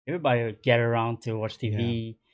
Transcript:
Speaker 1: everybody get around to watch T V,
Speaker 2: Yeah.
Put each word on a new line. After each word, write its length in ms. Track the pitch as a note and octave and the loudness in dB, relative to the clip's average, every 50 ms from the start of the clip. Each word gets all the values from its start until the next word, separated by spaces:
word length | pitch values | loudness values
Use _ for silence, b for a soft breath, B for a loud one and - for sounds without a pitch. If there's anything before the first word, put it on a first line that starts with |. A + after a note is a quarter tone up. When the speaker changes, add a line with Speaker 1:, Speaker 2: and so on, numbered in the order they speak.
| - | -8
Speaker 1:
everybody 500 | C3+ E3 F3 D#3 C#3 B2 A#2+ A#2 A2+ G2+ - - | -6 -4 0 2 2 2 2 0 -2 -4 -2 2
get 160 | B2+ A#2+ A#2+ | 4 4 4
around 420 | A#2 A#2 A#2 A#2 A2+ A#2 A#2 A2 | 4 2 2 0 0 -2 -4 -4
to 180 | - A#2+ A2 A2 | -6 -6 -4 -4
watch 180 | G#2+ G#2+ - | -4 -6 -6
T 120 | - - A2 | -4 -4 -2
V, 40 | G2+ G#2+ | -2 0
Speaker 2:
Yeah. 360 | A#2 A#2+ A#2 A2+ A2+ A2+ A2+ _ _ _ | 0 -2 -2 -4 -6 -8 -12 _ _ _